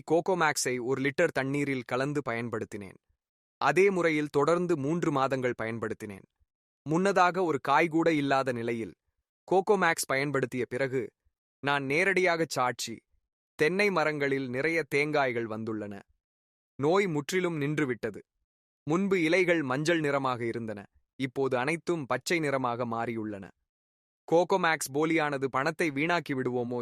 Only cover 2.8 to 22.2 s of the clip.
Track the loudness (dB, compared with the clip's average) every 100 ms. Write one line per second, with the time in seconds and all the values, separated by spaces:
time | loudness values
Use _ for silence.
2.8 | -14 -18 _ _ _ _ _ -2 2 4
3.8 | 4 4 2 2 0 2 4 2 2 0
4.8 | 0 -2 0 0 0 0 -2 -2 -6 -6
5.8 | -6 -6 -10 -14 -18 _ _ _ _ _
6.8 | -2 2 4 4 4 4 0 0 2 2
7.8 | 4 2 2 2 2 2 0 -2 -4 -4
8.8 | -6 -12 _ _ _ _ 0 2 4 4
9.8 | 2 0 0 -2 0 0 -2 -2 -4 -4
10.8 | -2 -4 -6 -10 _ _ _ _ -4 -2
11.8 | 0 0 2 2 2 2 -2 0 -2 -2
12.8 | -8 -12 _ _ _ _ _ 0 2 2
13.8 | 2 2 0 0 0 -2 -2 -2 -2 -2
14.8 | 0 0 0 0 0 -2 -4 -6 -6 -6
15.8 | -8 -12 -18 _ _ _ _ _ _ -4
16.8 | 2 2 2 0 -2 -2 -2 -2 -2 0
17.8 | -2 -2 -6 -8 -16 _ _ _ _ _
18.8 | -2 0 2 2 4 4 4 2 0 0
19.8 | 0 2 2 0 0 -2 -4 -4 -6 -10
20.8 | -14 _ _ -8 -6 -2 0 0 0 -2
21.8 | -2 -4 -2 -4